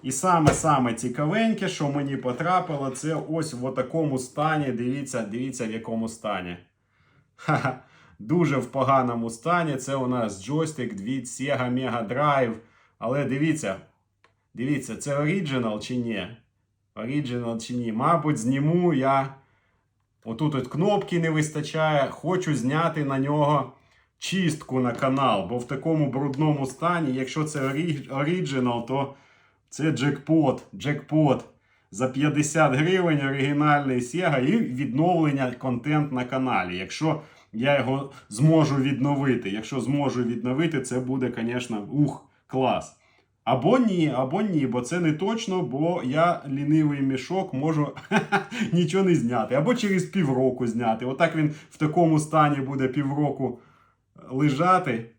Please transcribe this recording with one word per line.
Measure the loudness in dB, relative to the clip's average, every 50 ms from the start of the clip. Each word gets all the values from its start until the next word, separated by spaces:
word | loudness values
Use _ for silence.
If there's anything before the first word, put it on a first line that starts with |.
| -6
І | -6
саме-саме | -6 -2 2 4 4 6 6 4 4 4 2 2 4 4 2 0 -2
цікавеньке, | -2 -4 -6 -2 -2 -2 0 0 2 2 0 0 0 -2
що | -6 -4 -2 -2 -2
мені | 0 -2 -2 -2 -4
потрапило, | -2 -2 -4 -4 -2 0 2 2 2 0 0 -4 -4 -4 -6
це | -6 -6 -4 -4 -4 -4 -4 -4
ось | -4 -4 -4 -4 -6
в | -6 -6
отакому | -4 -2 -4 -4 -2 -2 0 0 0 0 -2
стані. | -4 -6 -4 -2 0 0 0 0 0 -2
Дивіться, | -2 -2 -2 -2 -2 -4 -6 -6 -4 -6
дивіться, | -4 -4 -6 -6 -6 -6 -6 -6 -6
в | -6
якому | -6 -8 -6 -6 -4 -4 -4 -4
стані. | -6 -8 -6 -6 -4 -4 -6 -8 -10 -12 -14 _ _ _ _ _ _ _ _ _ _ _ _ _ _
Ха-ха. | _ -2 -2 -2 0 0 -4 -6 -6 -16 _ _ -20 -20 -20 -20 -16
Дуже | -2 0 2 2 4 4 2
в | 0 -2
поганому | -2 -2 0 2 4 4 4 4 2 0 -2 -4 -6
стані. | -6 -6 -2 0 0 2 0 0 -2
Це | -4 -4 -4 -2
у | -2 0
нас | 0 0 0 -2 -2 -4 -8 -6
джойстик | -2 0 0 0 -2 -2 -6 -6 -6 -6
від | -8 -6 -4 -4 -4 -6
Sega | -8 -8 -6 -2 -2 -2 0 0 0 0
Mega | -2 -2 -2 -2 -4 -4
Drive. | -4 -2 0 2 4 4 4 2 0 -2 -8 -12 _ _ _ _ _ _ _
Але | -4 -2 -2 -2 -2
дивіться, | -2 0 0 0 0 0 0 -2 -6 -6 -6 -12 _ _ _ _ _ _ _ _ _ _ _ _ _ _
дивіться, | -6 -2 -2 -2 -4 -4 -8 -10
це | -8 -6 -4 -4
оріджинал | -2 0 0 0 -2 -2 -2 -2 -2 -2 -2 -4 -6
чи | -6 -6 -6
ні? | -4 -4 -4 -4 -6 -6 -8 -12 -20 _ _ _ _ _ _ _ _ _ _ _
Оріджинал | -10 -8 -4 -4 -4 -4 -2 -4 -4 -4 -4 -6 -6
чи | -6 -6 -6
ні? | -4 -4 -2
Мабуть, | -2 0 2 2 2 2 2 0 -2
зніму | 0 0 0 0 2 2 2 4 4 4 4 2
я. | 4 2 4 2 2 0 -2 -8 -16 _ _ _ _ _ _ _ _ _ _ _ _ _ _ _ _ _
Отут | -10 -4 -2 0 0 0
от | -2 -4
кнопки | -4 -2 0 2 4 2 2 0 0 -2 0
не | 0 2
вистачає. | 2 0 0 0 -2 -6 -6 -4 -2 0 2 2 4 2 2 0
Хочу | -2 -6 -4 -2 -2 0 0 0 -2
зняти | 0 0 0 0 2 0 0 0 0 -2
на | 0 0 0
нього | 0 0 2 2 4 4 4 2 0 -2 -10 _ _ _ _ _ _ _ _ _
чистку | -8 -4 -2 0 0 0 0 -2 -6 -2 0 0
на | 0 0
канал, | 0 0 0 0 2 2 2 2 2 2 0 -2
бо | -4
в | -6 -4
такому | -6 -8 -4 -2 0 2 2 2 0
брудному | 0 -2 -2 -2 0 2 2 2 2 0 -2
стані, | -6 -4 -4 -2 -2 0 0 0 -2 -2
якщо | -2 -4 -4 -4 -4 -4
це | -4 -4 -4
орі-, | -2 -2 -2 -2 -2 -2 -4 -4 -6 -6
оріджинал, | -4 -2 0 0 0 -2 -2 -2 -2 0 0 0 0 -2 -4
то | -2 -2 -2 -2 -4 -8 -18 _ _ _ _ _ _ _ _ _ _
це | -8 -2 -2 0
джекпот, | 0 2 0 0 0 -2 0 2 4 4 4 4 0 -2 -8 -16 -16
джекпот. | -8 -4 -4 -4 -4 -4 0 2 4 4 4 4 2 -2 -14 _ _ _ _ _ _ _ _
За | -4 -4 -4
п'ятдесят | -2 0 0 0 2 2 2 0 0 2 4 4 4 4
гривень | 2 2 2 2 2 2 2 2 2
оригінальний | 0 -2 0 0 0 0 2 2 4 4 4 4 2 0 0 -2
Sega | -2 -2 -4 -2 0 2 2 2 2
і | 2 2
відновлення | 2 0 -2 -2 -4 -4 -2 0 2 4 4 4 4 2 2 2 0 -2 -2 -4 -4
контент | -4 -4 -4 -2 0 0 2 2 2 0
на | -2 -4 -4
каналі. | -2 -2 -2 0 0 0 0 -2 -2 -6
Якщо | -8 -8 -8 -6 -2 0 0 0 -2 -6 -16 -20 -20 _ _ -6
я | -2 2 2 2
його | 2 2 0 -2 -2 -4 -8 -14 -20 -18 _
зможу | -2 4 4 6 6 6 4 4 2
відновити, | 2 2 0 0 0 0 0 2 2 2 2 0 0 -2 -4
якщо | -6 -6 -6 -6 -6 -4
зможу | -2 0 0 0 0 -2 -2 -2 -2
відновити, | -2 -2 -2 -2 -2 0 0 0 0 -2 -4
це | -4 -2 -4 -4
буде, | -2 -2 -2 -2 -2 -2
конечно, | -2 -4 -4 -4 -4 -4 -6 -4 -6 -8 -6 -4
ух, | 0 2 2 2 0 -8 -16 _ _ _ _
клас. | _ -2 0 0 2 0 -2 -4 -10 -20 _ _ _ _ _ _ _ _ _ _
Або | 0 0 4 4 4 4
ні, | 6 4 4 4 2 2 2 2
або | 0 -2 0 0 -2
ні, | 0 0 0 0 0
бо | 0 0 -2
це | -2 -2 -2 0
не | 2 0 0
точно, | 0 0 -2 -2 -2 -4 -2 -2 -2
бо | -2 -2 -2 0 0 0 0 0 -2
я | 0 2 4 4 4 2 0 -4
лінивий | -6 -4 -2 2 4 4 4 4 4 2 2
мішок, | 0 0 0 -2 -4 -2 -2 -2 -2 -2 -4
можу | -2 -2 0 2 0 0 -2 -4 -12 -6 0 0 0 2 2
<laughs> | 0 -2 -2 -2 -6 -4 -2 2 2
нічого | 2 2 4 2 2 4
не | 4 4
зняти. | 4 2 0 0 0 0 2 0
Або | 2 2 2 0
через | 0 0 0 0 0 -2
півроку | 0 0 0 2 2 2 2 2 2 2 0 -2
зняти. | -2 0 0 0 0 0 0 -2
Отак | -4 2 2 2 2 2
він | 0 0 0 -2 -6 -16 -20
в | -4
такому | -2 -2 0 4 4 4 6 4 2
стані | 2 2 2 4 4 4 2
буде | 0 -2 -4 -2 -2 -2
півроку | 0 0 -2 -2 -2 0 0 0 0 0 -2 -4 -4 -4 -8 -16 _ _ _ _ _ _ _ _ _ _ -20 -14 -8
лежати. | -2 2 2 2 2 2 4 4 4 4 4 0 -4 -4 -4 -10 _